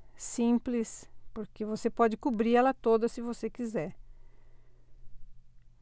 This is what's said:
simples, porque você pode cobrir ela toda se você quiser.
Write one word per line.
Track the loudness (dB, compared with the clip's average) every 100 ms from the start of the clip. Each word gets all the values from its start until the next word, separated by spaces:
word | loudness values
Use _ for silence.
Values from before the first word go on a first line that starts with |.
| -16 -10
simples, | -6 2 4 4 2 -2 -2 -6 -10 -12 -10
porque | -8 -8 -6
você | -4 -2 -2
pode | 4 4 4
cobrir | 0 2 4 6
ela | 6
toda | 4 4 4 4
se | -2
você | -6 -4 -6
quiser. | -4 -4 -2 -4 -6 -16 -18 -18 -20 -20 -20 -20 -20 -18 -12 -8 -8 -8 -12 -16 -20 -20 -20